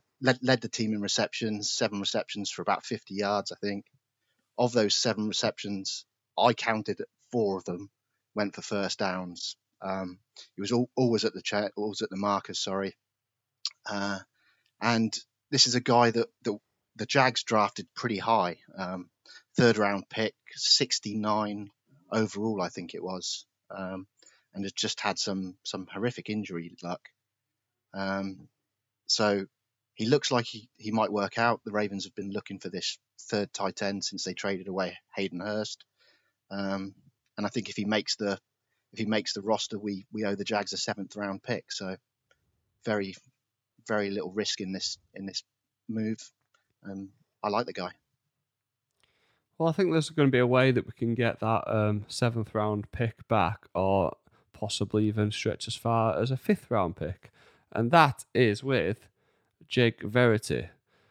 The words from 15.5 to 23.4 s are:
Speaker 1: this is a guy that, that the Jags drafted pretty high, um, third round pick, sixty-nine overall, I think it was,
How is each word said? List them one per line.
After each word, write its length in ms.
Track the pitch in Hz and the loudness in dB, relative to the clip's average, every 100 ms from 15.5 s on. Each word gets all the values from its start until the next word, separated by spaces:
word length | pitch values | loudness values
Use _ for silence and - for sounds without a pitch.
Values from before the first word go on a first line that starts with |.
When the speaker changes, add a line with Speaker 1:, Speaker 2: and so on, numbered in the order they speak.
Speaker 1:
this 160 | 139 131 | 2 4
is 80 | 123 | 4
a 60 | |
guy 300 | 123 120 120 | 6 6 6
that, 160 | 113 113 _ | 4 0 _
that 140 | 120 104 _ _ _ - | -6 -6 _ _ _ -10
the 100 | - | 0
Jags 380 | 143 127 113 | 4 4 2
drafted 440 | - 113 101 - 92 | 2 4 4 0 -12
pretty 240 | - 120 101 | -6 -4 -2
high, 420 | 98 113 90 82 - 85 | 2 2 2 -2 -12 -8
um, 320 | 90 92 90 _ - - _ - | -6 -6 -10 _ -20 -20 _ 4
third 200 | 120 107 | 4 6
round 300 | 104 101 - | 2 0 -4
pick, 260 | - 110 - - - | -4 -4 -4 -14 -4
sixty-nine 1120 | - - 131 - 107 110 107 107 107 104 104 - _ _ _ | 2 4 4 -2 -4 -2 0 0 0 -6 -10 -16 _ _ _
overall, 500 | 110 110 101 110 104 | 0 0 0 -2 -2
I 80 | 87 | -4
think 260 | - 85 85 | -6 -10 -8
it 80 | |
was, 420 | 87 92 - - | -6 -6 -6 -8